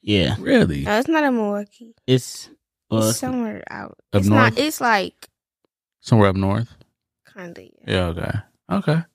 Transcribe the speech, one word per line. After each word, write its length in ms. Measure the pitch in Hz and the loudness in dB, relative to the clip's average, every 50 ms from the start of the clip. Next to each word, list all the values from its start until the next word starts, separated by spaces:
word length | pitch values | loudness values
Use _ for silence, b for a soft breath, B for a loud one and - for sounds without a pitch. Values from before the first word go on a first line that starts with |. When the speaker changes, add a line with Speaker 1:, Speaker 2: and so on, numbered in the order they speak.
| _ | _
Speaker 1:
Yeah. 340 | - 104 98 85 67 - - | 0 0 2 2 0 -2 -4
Speaker 2:
Really? 440 | 190 - 277 240 208 - 151 139 139 | 0 2 4 4 4 2 0 -4 -2
Speaker 3:
No, 160 | - 208 214 | 0 0 0
it's 100 | 269 320 | 0 0
not 160 | 330 311 302 | 0 0 0
in 120 | 277 247 | 0 0
Milwaukee. 580 | 233 214 208 202 202 208 208 _ _ 240 226 226 _ _ | 0 -2 -2 -4 -6 -8 _ _ _ -20 -20 _ _ _
Speaker 1:
It's, 420 | - 127 131 - - - - - - - _ _ _ _ _ _ _ | 0 0 0 0 -4 -14 -16 -18 -20 -20 _ _ _ _ _ _ _
well, 100 | 220 220 | 0 2
Speaker 3:
It's 100 | 220 - | 2 2
Speaker 1:
it's 80 | 233 - | 0 -2
Speaker 3:
somewhere 440 | - 254 254 247 233 220 214 196 - - | -4 -6 -4 -4 -4 -6 -8 -12 -14 -14
out. 280 | - - - - - _ _ _ - | -14 -14 -14 -16 -18 _ _ _ 0
Speaker 2:
Up 60 | 202 | 2
Speaker 3:
It's 80 | 190 202 | 2 4
not, 260 | 208 214 254 240 233 | 6 6 4 4 2
Speaker 2:
north? 40 | - | 0
Speaker 3:
it's, 220 | 277 302 311 - | -2 -2 -2 -2
like, 480 | 269 240 226 202 185 180 _ _ - - _ _ _ _ _ _ _ _ _ _ _ _ _ _ | 0 0 0 0 0 -4 _ _ -20 -20 _ _ _ _ _ _ _ _ _ _ _ _ _ _
Speaker 2:
Somewhere 280 | _ - 127 113 101 98 | _ 2 4 6 6 4
up 60 | 92 | 4
north? 380 | 98 95 98 98 113 120 - - _ _ _ _ _ _ _ _ _ _ _ _ | 0 -2 -2 -2 -4 -6 -8 -12 _ _ _ _ _ _ _ _ _ _ _ _
Speaker 3:
kinda, 280 | 202 180 175 175 - 92 | -18 -18 -16 -18 -20 -20
yeah. 60 | - _ _ _ | -20 _ _ _
Speaker 2:
Yeah, 200 | - - 95 90 87 | -2 -2 0 0 -2
okay. 220 | 82 90 - - - 107 - _ _ _ _ - - | -4 -4 -6 -4 -6 -6 -8 _ _ _ _ -4 -4
Okay. 300 | 101 - - 147 165 165 _ | -2 0 0 0 0 -2 _